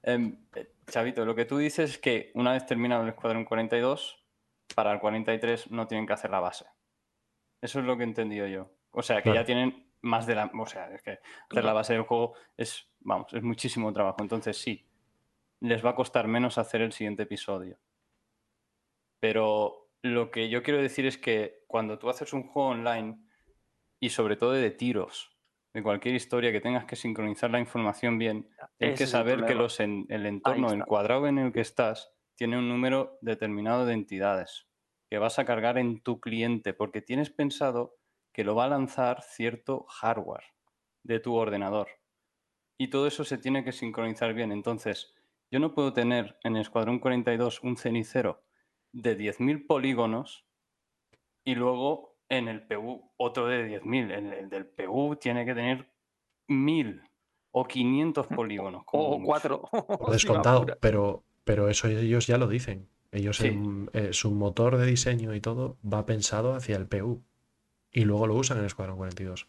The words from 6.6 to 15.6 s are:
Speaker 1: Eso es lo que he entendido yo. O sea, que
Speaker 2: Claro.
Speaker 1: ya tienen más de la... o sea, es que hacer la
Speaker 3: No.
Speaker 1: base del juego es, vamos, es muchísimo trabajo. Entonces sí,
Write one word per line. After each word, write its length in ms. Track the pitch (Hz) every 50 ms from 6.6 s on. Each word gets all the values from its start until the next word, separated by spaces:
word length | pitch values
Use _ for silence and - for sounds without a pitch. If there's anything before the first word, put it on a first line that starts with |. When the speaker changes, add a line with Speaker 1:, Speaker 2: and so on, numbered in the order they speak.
| - - _ _ _ _ _ _ _ _ _ _ _ _ _ _ _ _ _ _
Speaker 1:
Eso 180 | - 117 - 139
es 40 | 127
lo 120 | 123 127
que 60 | 117 120
he 40 |
entendido 400 | 117 107 117 113 110 104 104 101
yo. 260 | 98 95 95 92 - _ _ _ _
O 120 | _ - 117
sea, 140 | - 123 107
que 120 | - 117
Speaker 2:
Claro. 100 | 107 113
Speaker 1:
ya 40 | 117
tienen 460 | 113 123 123 127 127 131 - - _ _ _ -
más 240 | 120 113 113 113
de 80 | 117 117
la... 160 | 107 107 95 92
o 140 | 110 110
sea, 260 | - - 95 87 85 92
es 100 | 95 -
que 100 | - 98 - _ - - - - _
hacer 140 | - 123 110
la 60 | 110
Speaker 3:
No. 40 | 110
Speaker 1:
base 180 | 107 107 - 120
del 80 | 113 113
juego 320 | - 123 117 117 117 - - - _ _
es, 320 | - - 117 - - - _ _ _
vamos, 320 | - 104 101 92 98 - -
es 100 | 117 110
muchísimo 500 | 120 113 - - 127 - 123 113 107 101
trabajo. 260 | 104 104 98 92 -
Entonces 360 | 107 98 113 113 - 110 104
sí, 280 | - - 131 107 - _ _ _ _ _ _ _ _ _ _ _ _ _ _ _ _